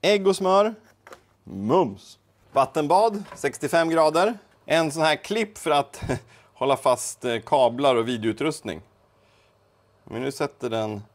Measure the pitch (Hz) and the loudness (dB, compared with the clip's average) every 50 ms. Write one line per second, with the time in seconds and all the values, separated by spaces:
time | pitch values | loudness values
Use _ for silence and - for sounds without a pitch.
0 | - 180 208 208 190 196 190 - 190 185 185 196 208 220 220 - _ _ _ _ | 4 2 2 4 4 2 0 2 2 2 4 4 4 2 -2 -8 _ _ _ _
1 | _ - - _ _ _ _ _ _ - - 95 98 110 135 190 175 117 98 98 | _ -20 -20 _ _ _ _ _ _ -14 -10 -8 -2 2 2 2 2 2 -2 -12
2 | - - - _ _ _ _ _ _ _ - 135 131 131 - 160 151 143 170 190 | -18 -20 -20 _ _ _ _ _ _ _ 0 0 0 0 0 -4 0 2 4 4
3 | 220 233 208 208 196 - - - - 143 - - - 143 - 165 165 165 165 165 | 4 2 0 -2 -10 -10 -14 -6 -6 -6 -4 -4 -6 0 0 2 2 2 2 4
4 | 156 156 151 165 185 214 240 202 _ _ _ _ _ - 151 165 165 156 139 165 | 2 4 4 2 0 0 -2 -6 _ _ _ _ _ -2 0 0 0 0 -2 0
5 | 156 160 151 - - - 202 226 220 208 - - - 165 147 143 139 - - - | 0 0 0 -2 -2 -4 -2 -2 -2 -4 -8 -8 -2 0 0 0 0 -2 -8 -12
6 | - - 135 - - _ - - _ _ _ _ 127 135 135 - - 139 127 - | -6 -6 -6 -6 -6 _ -20 -20 _ _ _ _ 0 0 0 2 2 0 0 2
7 | - - - _ - 123 117 113 - - 151 143 131 117 117 123 143 139 127 117 | -2 -10 -12 _ -4 -4 -4 -4 -2 0 2 4 4 2 2 2 2 2 2 2
8 | 113 117 127 113 107 113 110 - 139 156 143 - _ 110 82 80 - _ _ _ | 0 -2 -4 -2 -2 -4 -2 -2 -4 -4 -4 -6 _ -12 -12 -12 -14 _ _ _
9 | _ _ _ _ _ _ _ _ _ _ _ _ _ _ _ _ _ _ _ _ | _ _ _ _ _ _ _ _ _ _ _ _ _ _ _ _ _ _ _ _
10 | _ - - 113 131 139 135 - 151 139 - _ 123 120 110 113 110 107 107 101 | _ -14 -12 -8 -8 -8 -4 -4 -6 -6 -6 _ -8 -6 -4 -4 -4 -4 -6 -10
11 | 104 _ | -12 _